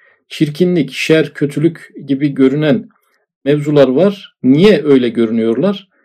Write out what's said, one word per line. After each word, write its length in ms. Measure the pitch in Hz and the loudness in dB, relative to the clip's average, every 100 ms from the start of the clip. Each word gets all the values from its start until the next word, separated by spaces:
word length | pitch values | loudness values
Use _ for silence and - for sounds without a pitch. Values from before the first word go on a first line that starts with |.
| _ _ _ | _ _ _
çirkinlik, 600 | - 151 147 180 180 131 | -6 -4 0 0 0 -2
şer, 420 | - - 156 151 | -4 0 0 0
kötülük 560 | - 147 156 165 165 - - 143 | -4 -6 -2 -4 -4 -12 -16 -8
gibi 220 | 135 147 | -4 -4
görünen 600 | 135 131 143 151 113 - _ _ _ _ _ 135 | 0 0 2 0 -2 -4 _ _ _ _ _ -4
mevzular 420 | 147 147 143 131 | -2 0 2 2
var. 460 | 131 190 196 - _ | 2 0 -2 -12 _
Niye 400 | 127 139 202 208 | 0 4 4 4
öyle 260 | 151 135 123 | 2 2 2
görünüyorlar? 800 | 110 113 113 113 113 185 202 - _ | 0 -2 0 -2 0 -2 -4 -10 _